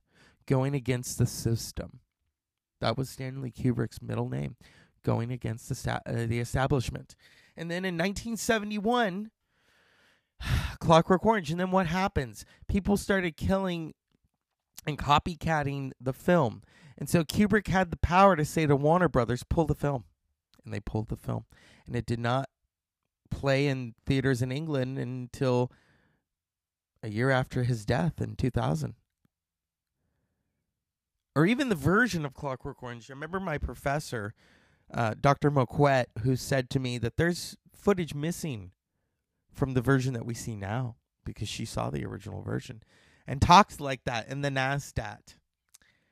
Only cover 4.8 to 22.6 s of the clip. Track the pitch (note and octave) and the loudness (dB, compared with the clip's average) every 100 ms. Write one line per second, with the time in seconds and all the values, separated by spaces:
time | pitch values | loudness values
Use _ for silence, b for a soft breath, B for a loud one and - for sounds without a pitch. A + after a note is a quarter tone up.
4.8 | b b A#2+ A2+ A#2 B2+ A#2 A2+ - B2+ | b b -2 0 -2 -6 -6 -8 -8 -6
5.8 | A#2 A#2 - A#2 A#2 A#2 A#2+ C#3 C#3 C#3 | -4 -4 -4 -4 -2 -2 -2 0 2 2
6.8 | - C3 C3+ - b b b b E3+ F3 | 0 -8 -14 -20 b b b b -6 -4
7.8 | F#3+ E3+ F#3+ F#3+ A#3 A3 - A3+ G#3 G#3 | -4 -2 -2 -2 -8 -6 0 0 0 -4
8.8 | G#3 B3 G#3 F#3 A3 _ b b b b | 0 2 2 -2 -10 _ b b b b
9.8 | b b b b b _ - - - - | b b b b b _ -2 -2 -2 -6
10.8 | E3 E3 - F#3 G#3 A3 C#3+ F3 F#3 F#3 | 4 4 6 2 2 0 -2 -4 0 0
11.8 | E3+ F3+ G3 D#3 B2 G2+ - b b G3+ | 0 0 0 -2 -6 -10 -20 b b -2
12.8 | F#3 G3+ - G3 F3+ - F3 F#3+ F#3+ E3+ | 2 0 2 0 0 -2 0 0 0 -4
13.8 | D#3+ - _ _ _ _ _ _ _ - | -6 -14 _ _ _ _ _ _ _ -12
14.8 | - C#3+ C3+ D3 F#3 D#3 D#3+ D#3 C#3 C#3 | -8 -6 4 4 4 -6 -2 0 0 -4
15.8 | C3+ - B2 - - F3 A#2+ G2+ b b | -6 -6 -8 -4 4 4 4 0 b b
16.8 | b b C#3+ F3 D#3 - G#3 G#3+ - F#3 | b b 0 2 2 2 4 4 2 0
17.8 | F3+ D#3 - F3+ G3 D#3 D3+ E3 D3+ C#3 | 0 -2 4 8 8 8 2 2 4 4
18.8 | D3 F3 E3 C3 A2 B2 - E3+ D3+ D3 | 6 4 4 4 2 -2 0 0 2 0
19.8 | C#3+ C3+ - _ _ _ _ _ - G#2+ | 0 -2 -8 _ _ _ _ _ -8 -8
20.8 | - A2 A2 A2+ - A2+ A2+ b b b | -4 -4 -4 -6 -6 -6 -8 b b b
21.8 | b A#2+ A2+ A#2 A#2+ C3 C3 _ | b -8 -4 -2 0 -2 -2 _